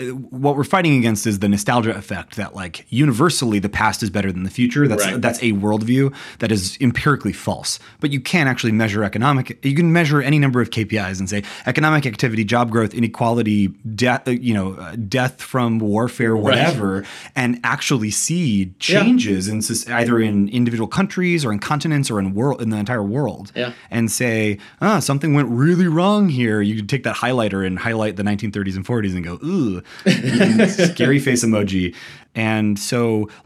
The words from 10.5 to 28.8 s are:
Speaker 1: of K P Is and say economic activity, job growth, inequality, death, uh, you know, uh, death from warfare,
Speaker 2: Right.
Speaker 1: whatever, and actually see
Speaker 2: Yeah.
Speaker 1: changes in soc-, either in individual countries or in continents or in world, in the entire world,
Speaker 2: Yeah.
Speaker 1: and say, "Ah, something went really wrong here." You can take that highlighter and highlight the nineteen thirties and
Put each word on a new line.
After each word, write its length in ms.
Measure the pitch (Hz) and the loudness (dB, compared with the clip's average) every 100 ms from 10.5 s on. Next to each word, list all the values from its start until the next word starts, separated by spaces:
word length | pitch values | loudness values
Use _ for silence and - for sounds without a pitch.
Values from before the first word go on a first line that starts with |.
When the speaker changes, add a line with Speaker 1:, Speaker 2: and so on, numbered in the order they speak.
| 123 | 2
Speaker 1:
of 100 | 107 | 0
K 140 | 113 | -2
P 140 | 98 107 | -2 -2
Is 200 | 92 95 | -4 -6
and 100 | 95 | -4
say 140 | 101 - - - | -4 -6 -8 -2
economic 400 | 123 156 151 139 | 2 2 2 0
activity, 380 | 101 123 110 | -2 -2 0
job 260 | 104 120 120 | 2 2 2
growth, 240 | 113 104 | 2 0
inequality, 720 | - 117 - 117 120 107 104 98 - 113 104 | 0 -2 0 0 2 2 2 2 -2 -10 0
death, 320 | 123 123 127 | 0 2 0
uh, 40 | |
you 220 | 123 123 | -2 0
know, 200 | 107 95 | 0 -2
uh, 200 | 82 85 | -8 -12
death 480 | 110 101 127 127 - | -10 -4 0 0 -4
from 380 | - 131 120 113 | -4 -2 0 0
warfare, 540 | 104 104 120 - 117 113 | 0 0 0 0 0 2
Speaker 2:
Right. 80 | |
Speaker 1:
whatever, 600 | 110 123 160 123 98 95 - - - | 2 4 2 0 -2 -4 -6 -16 -10
and 240 | 135 123 120 | -2 -2 0
actually 480 | 117 143 - 135 107 | -2 -2 0 0 0
see 580 | - - 170 151 101 95 - - | -2 -2 0 2 2 0 -4 0
Speaker 2:
Yeah. 140 | 202 | 2
Speaker 1:
changes 480 | 220 254 107 92 98 | 4 4 2 0 -2
in 140 | 107 | -4
soc-, 280 | 107 110 117 | -4 -4 -2
either 280 | 120 117 117 | 0 2 2
in 280 | 110 101 101 | 2 2 0
individual 360 | 123 120 117 107 | 0 0 0 -2
countries 580 | - 196 185 180 170 | -2 -2 0 0 0
or 80 | 127 | 0
in 60 | 104 | -4
continents 500 | - 147 160 147 139 | -2 -2 0 0 0
or 120 | 107 | -2
in 140 | 95 | -2
world, 280 | 98 139 - | 0 -2 -2
in 80 | 113 | -2
the 60 | 107 | -2
entire 260 | 104 123 | -2 -2
world, 480 | 101 127 123 82 98 - | -2 -2 -4 -6 -12 -6
Speaker 2:
Yeah. 160 | 123 - - | -6 -8 -8
Speaker 1:
and 220 | 117 113 | -2 -2
say, 460 | - 123 110 107 101 - - | 0 0 0 0 -2 -10 -2
"Ah, 200 | 208 190 | 0 2
something 340 | - 143 160 | 0 -2 2
went 140 | 143 120 | 2 2
really 400 | 120 151 180 180 | 2 2 4 2
wrong 400 | 156 190 208 196 | 2 2 4 2
here." 320 | 127 117 107 | 2 0 2
You 140 | 104 110 | 0 -2
can 100 | 101 | -2
take 160 | 135 | -2
that 140 | 117 101 | -2 -2
highlighter 500 | 120 127 107 98 92 | 0 0 0 0 -2
and 140 | 90 | -2
highlight 340 | 117 113 107 | -2 -2 -2
the 80 | 95 | -2
nineteen 300 | 104 101 107 | -2 -2 -4
thirties 240 | 101 98 | -4 -4
and 100 | 95 | -6